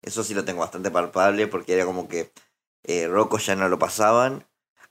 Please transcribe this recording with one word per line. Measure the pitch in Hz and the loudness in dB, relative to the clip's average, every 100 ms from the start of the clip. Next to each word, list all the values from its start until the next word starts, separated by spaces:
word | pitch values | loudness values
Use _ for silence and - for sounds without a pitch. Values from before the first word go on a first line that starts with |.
Eso | - 110 | -8 -6
sí | 104 | -4
lo | 98 | -4
tengo | - 87 | -4 -4
bastante | 82 90 95 | -6 -4 -2
palpable | 87 87 92 98 101 107 | -2 0 2 2 4 -2
porque | 98 85 | -2 0
era | 92 | 0
como | 90 90 82 | 0 -4 -6
que, | 87 80 _ _ _ _ _ | -8 -8 _ _ _ _ _
eh, | - 87 82 | -4 -2 0
Rocco | 95 110 110 | 2 2 0
ya | - 95 | -2 0
no | 95 | 0
lo | 87 | 2
pasaban, | 82 - 107 117 127 135 - _ _ _ _ | 0 2 4 4 2 -2 -14 _ _ _ _